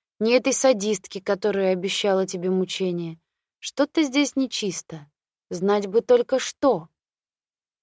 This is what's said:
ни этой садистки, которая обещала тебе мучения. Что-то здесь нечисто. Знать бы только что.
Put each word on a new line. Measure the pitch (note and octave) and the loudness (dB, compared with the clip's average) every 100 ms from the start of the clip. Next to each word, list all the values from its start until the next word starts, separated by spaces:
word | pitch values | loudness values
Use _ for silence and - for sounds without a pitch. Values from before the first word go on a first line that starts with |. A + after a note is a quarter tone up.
| _ - | _ -4
ни | A3 | 2
этой | B3+ C4+ | 2 2
садистки, | B3 C4 A3 G#3 G#3 - G3 | 2 4 2 0 -4 -6 -8
которая | F#3+ G3 G#3+ G3 F#3+ | -4 -2 0 0 0
обещала | F#3 F#3 - G3+ F#3+ F#3+ | 0 -2 -2 0 2 0
тебе | F#3 F3+ | -4 -2
мучения. | F#3 F#3 - F#3 F3 E3 E3 _ _ _ _ | 0 0 -2 -4 -4 -6 -10 _ _ _ _
Что-то | - - C#4+ - | -8 -2 -2 0
здесь | C#4+ C4 C#4 - | 0 2 0 0
нечисто. | C4 - G#3 E3 - D#3+ D3 _ _ _ - | -4 -4 -6 -6 -10 -16 -20 _ _ _ -12
Знать | F3+ G3 G#3 G3+ | -4 0 0 0
бы | G#3+ | 0
только | - A#3+ - C4 | 4 4 4 -2
что. | - - C#4 F#3+ D#3+ _ _ _ _ _ _ _ _ _ | -4 0 2 2 -4 _ _ _ _ _ _ _ _ _